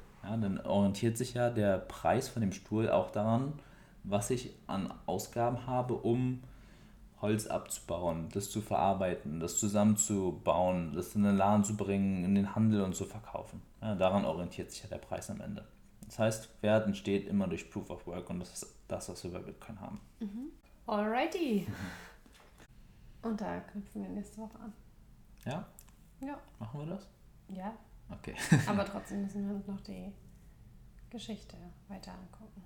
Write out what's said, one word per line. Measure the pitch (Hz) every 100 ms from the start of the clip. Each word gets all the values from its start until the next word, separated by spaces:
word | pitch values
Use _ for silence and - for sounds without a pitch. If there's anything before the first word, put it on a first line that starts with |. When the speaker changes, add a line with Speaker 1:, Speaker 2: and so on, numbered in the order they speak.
| - -
Speaker 1:
ja, | 95 113
dann | 101 92
orientiert | - 101 101 98 117 113
sich | 127
ja | 123 120
der | 117 101 92
Preis | - - 80 107 -
von | 117
dem | 98
Stuhl | - - 107 113
auch | 92 92
daran, | 107 107 117 135 151 - - - -
was | 95 101 -
ich | 123 - - -
an | 98 90 - -
Ausgaben | 92 - 120 120 123 131
habe, | 127 127
um | 120 110 120 127 127 - - - - - - - -
Holz | 104 107 -
abzubauen, | - - - - 85 87 82 82
das | 101 -
zu | 110
verarbeiten, | 107 90 95 95 92 87 - 80
das | 85 -
zusammenzubauen, | 104 104 104 107 - 101 92 78 - 80 92 90 82
das | 73 -
in | 104
den | 101 98
Laden | 98 107
zu | 101 104
bringen, | 98 98 98 95
in | 90
den | 98 98 104
Handel | 110 104
und | 95 90
zu |
verkaufen. | 95 110 - - - 92 - -
Ja, | 110
daran | 95 92 98
orientiert | 95 82 87 - -
sich | -
ja | -
der | -
Preis | - 92 -
am | -
Ende. | - - - - - -
Das | - -
heißt, | 110 113 - -
Wert | 107 110 101
entsteht | 98 - 98 -
immer | 101 92
durch | 82 -
Proof | 98 -
of | 87 -
Work | 87 87
und | 90
das | 87 -
ist | - - -
das, | 90 -
was | 87
wir | 90
bei | 90
Bitcoin | - - - 98
haben. | 101 - - -
Speaker 2:
Mhm. | 208 214 294 - - - -
Alrighty. | 214 214 240 320 381 302 202 170
Speaker 1:
Mhm. | 98 - - - - - - - - - - - - - - 226
Speaker 2:
Und | 214
da | 185 175
knüpfen | 175 208 202 214
wir | 190
nächste | 196 202 -
Woche | 220 226
an. | 226 - - - - - - -
Speaker 1:
Ja? | 120 156 208 - - - - -
Speaker 2:
Ja. | 269 285 - -
Speaker 1:
Machen | 110 143
wir | 156
das? | 196 - - - - -
Speaker 2:
Ja. | 185 196 226 - - -
Speaker 1:
Okay. | - - - - 143 -
Speaker 2:
Aber | 202
trotzdem | 196 208 - 202
müssen | 196 202 202
wir |
uns | 202 202
noch | 196
die | - 185 190 - - - - - - - - - -
Geschichte | 233 214 202 - 180 170 - -
weiter | 190 185
angucken. | 180 185 - 214 -